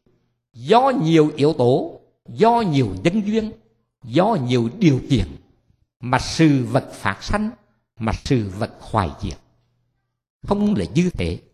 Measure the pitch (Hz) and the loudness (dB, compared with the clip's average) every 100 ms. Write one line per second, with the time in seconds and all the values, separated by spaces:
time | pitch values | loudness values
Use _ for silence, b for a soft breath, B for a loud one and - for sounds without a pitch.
0 | _ _ _ _ _ 113 131 226 269 254 | _ _ _ _ _ -16 2 4 4 0
1 | 156 160 151 151 143 160 123 147 339 - | 2 4 4 2 0 2 2 2 -2 -12
2 | _ _ - 120 220 233 202 139 107 92 | _ _ -18 2 2 4 2 0 0 0
3 | 160 214 202 220 214 - _ _ _ _ | -2 -2 -2 -2 -4 -12 _ _ _ _
4 | 117 135 208 202 123 123 117 196 170 127 | -4 0 2 0 0 0 0 2 2 2
5 | - 123 82 - _ _ _ _ _ _ | 0 0 -2 -8 _ _ _ _ _ _
6 | 123 123 - - 160 135 113 113 - - | -4 -4 -2 2 4 4 0 -4 -4 -8
7 | 101 98 - 208 214 - _ _ _ - | -6 -6 -4 -4 -4 -8 _ _ _ -8
8 | 110 - - 131 101 95 110 - - 110 | -4 -4 -2 -2 -2 -6 -8 -10 -4 -2
9 | 82 67 95 - _ _ _ _ _ _ | -2 -4 -10 -10 _ _ _ _ _ _
10 | _ _ _ _ - 202 208 170 80 127 | _ _ _ _ -4 0 0 0 0 0
11 | 180 - 82 90 _ | -2 -2 -6 -6 _